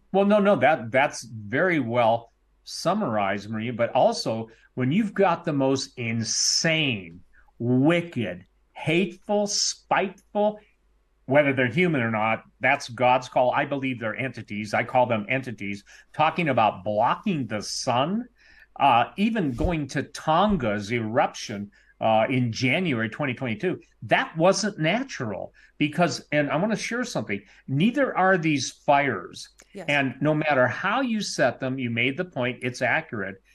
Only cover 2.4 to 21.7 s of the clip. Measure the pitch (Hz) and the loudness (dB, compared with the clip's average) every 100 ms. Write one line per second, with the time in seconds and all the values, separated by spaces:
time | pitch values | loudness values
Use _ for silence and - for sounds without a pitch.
2.4 | _ _ - - - 208 180 107 98 101 | _ _ -16 -6 -2 0 0 0 0 -2
3.4 | 101 110 113 110 117 127 185 226 - 113 | -6 -6 -6 -2 0 4 2 2 -4 -4
4.4 | 113 - _ - 127 175 208 185 190 170 | -6 -14 _ -4 0 0 0 2 2 2
5.4 | 170 143 135 135 - - 117 117 107 - | -2 0 2 0 -4 -8 -4 -4 -2 -2
6.4 | - - 165 160 143 104 87 85 - _ | 0 0 0 0 0 -2 -8 -18 -20 _
7.4 | _ - 117 127 143 170 170 127 98 90 | _ -6 0 4 4 4 0 -6 -6 -8
8.4 | - _ _ - - 165 202 - - 208 | -16 _ _ -8 0 0 0 -4 -4 -2
9.4 | 202 - - - - 151 196 - _ 208 | -2 -2 -4 -6 -2 0 0 -6 _ -2
10.4 | 208 214 _ _ _ _ _ _ - 139 | 0 -2 _ _ _ _ _ _ 0 4
11.4 | 143 131 123 117 180 147 113 110 110 113 | 4 2 0 2 0 2 0 0 0 -2
12.4 | - - 127 139 - 117 123 131 127 147 | -6 -4 0 0 -2 0 4 4 2 0
13.4 | 123 120 147 139 131 117 113 101 127 117 | 2 2 -2 -4 -6 -6 -6 -6 -8 -8
14.4 | 101 104 107 107 - 127 120 113 104 131 | -10 -8 -2 -2 2 2 2 0 0 -4
15.4 | 127 110 98 101 - - _ - 156 160 | -4 -10 -8 -8 -12 -20 _ 0 0 2
16.4 | 160 117 107 98 95 104 123 170 - 160 | 0 4 2 2 -4 0 0 0 -2 -4
17.4 | 113 107 90 - - 120 147 214 254 _ | -4 -6 -8 -8 -2 0 0 -2 -6 _
18.4 | _ - _ - 139 120 120 - 214 226 | _ -20 _ 0 4 4 2 0 -2 0
19.4 | 156 120 160 165 131 143 135 - - 160 | -2 -2 -2 -2 -4 -6 -6 -6 0 2
20.4 | 208 190 117 104 101 120 110 120 180 - | 4 2 0 -4 -2 -4 -2 0 0 -2
21.4 | - 101 101 | -10 -10 -10